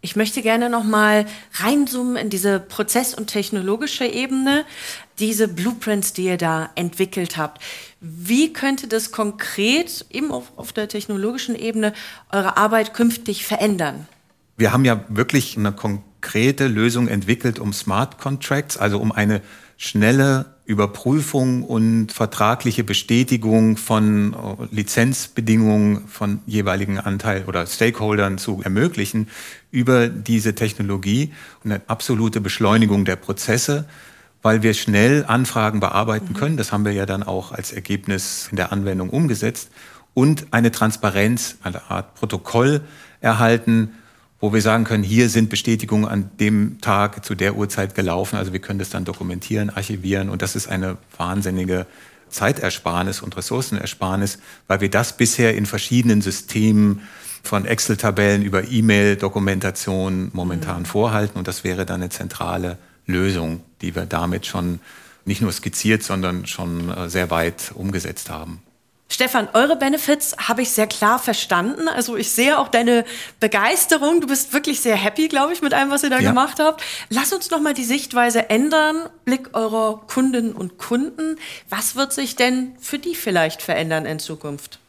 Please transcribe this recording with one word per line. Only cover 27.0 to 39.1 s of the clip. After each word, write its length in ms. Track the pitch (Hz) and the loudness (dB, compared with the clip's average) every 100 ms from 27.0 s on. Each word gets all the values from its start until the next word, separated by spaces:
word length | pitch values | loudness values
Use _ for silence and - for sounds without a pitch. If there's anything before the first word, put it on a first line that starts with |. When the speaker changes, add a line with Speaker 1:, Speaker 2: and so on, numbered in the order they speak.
| 101 98 110 95 92 | -2 -2 -2 -2 -2
Speaker 2:
oder 180 | 90 82 | -4 -4
Stakeholdern 720 | - 113 117 107 107 98 95 | 0 0 2 0 2 2 0
zu 240 | - 98 | -4 -4
ermöglichen 680 | 101 95 160 170 101 110 107 - - - _ | -2 0 0 0 -2 -2 -4 -8 -18 -20 _
über 380 | 123 123 127 120 | -2 4 4 4
diese 440 | 107 104 117 107 | 0 0 2 2
Technologie 800 | 104 110 104 98 98 95 110 147 - - - | 0 -2 -2 -4 -2 0 0 0 -6 -20 -12
und 80 | 110 | -6
eine 100 | 101 - | -6 -4
absolute 520 | 113 - 117 110 113 | -8 -2 0 0 0
Beschleunigung 640 | 101 - 107 110 110 101 | -4 0 4 6 6 4
der 120 | 95 92 | 2 0
Prozesse, 720 | - 95 - 117 127 143 151 - - - _ _ | -4 -6 0 0 2 -2 -4 -14 -20 -20 _ _
weil 180 | 110 110 | 2 4
wir 140 | 110 104 | 4 2
schnell 500 | - 101 110 147 143 | 2 4 6 4 2
Anfragen 540 | 113 127 - 107 107 | 0 2 0 0 2
bearbeiten 540 | 95 - 110 107 98 | 0 0 0 -2 -4
Speaker 1:
Mhm. 40 | 98 | -4
Speaker 2:
können. 200 | 143 156 | -2 -2
Das 140 | 104 | -2
haben 140 | 104 104 | 0 0
wir 60 | |
ja 160 | 101 98 | 0 -2
dann 160 | 98 | -4
auch 280 | 95 92 - | -4 -6 -6
als 200 | - - | -10 -10
Ergebnis 800 | - 90 98 98 98 - - - | -10 -4 -4 -2 -4 -4 -8 -6
in 60 | 98 | -4
der 140 | 87 | -2
Anwendung 380 | 101 98 92 | -2 -2 -2
umgesetzt 600 | 92 | -2